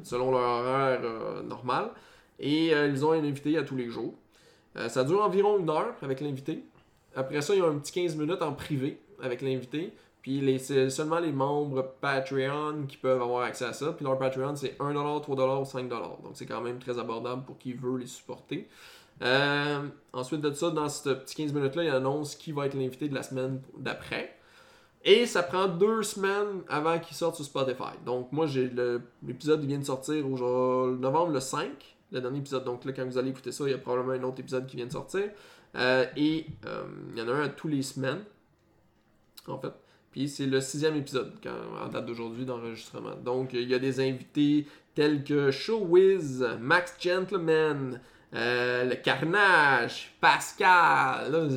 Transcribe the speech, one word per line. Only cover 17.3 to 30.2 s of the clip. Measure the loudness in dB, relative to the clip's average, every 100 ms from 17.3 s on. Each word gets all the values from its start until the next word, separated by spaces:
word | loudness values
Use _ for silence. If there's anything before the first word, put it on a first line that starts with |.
| -8
pour | -10 -12
qui | -10
veut | -6 -4 -4
les | -6
supporter. | -12 -14 -14 -8 -8 -8 -16 -20 -20 -20 -4
Euh, | 2 4 4 2 0 -2 -4 -10 _
ensuite | -8 -4 -2
de | -2
ça, | 0 0
dans | 0 -2
ce | -2 -2
petit | -2 -4 -6
quinze | -4
minutes-là, | 0 0 0 0
il |
annonce | 2 0 -2 -4 -10
qui | -8
va | -4 -2
être | -2
l'invité | -4 -4 -4
de | -4
la |
semaine | -4 -4 -4 -4 -10 -10
d'après. | -8 -8 -6 -6 -8 -12 _ -20 -20 -20 _ _
Et | 6 6 6
ça | 2
prend | 0 0 0
deux | 2 2 2
semaines | -2 -2 0 0 -2 -4 -4
avant | -2 0 0
qu'il | -2 -4
sorte | -2 -2
sur | -6
Spotify. | -2 -2 -2 -6 -8 -4
Donc | -4 -2
moi, | -2 0
j'ai | 0 0
le, | 0 0 -2 -6 _ -12
l'épisode, | -4 2 2
il | 2
vient | -2
de | -4
sortir | -4 -2 -2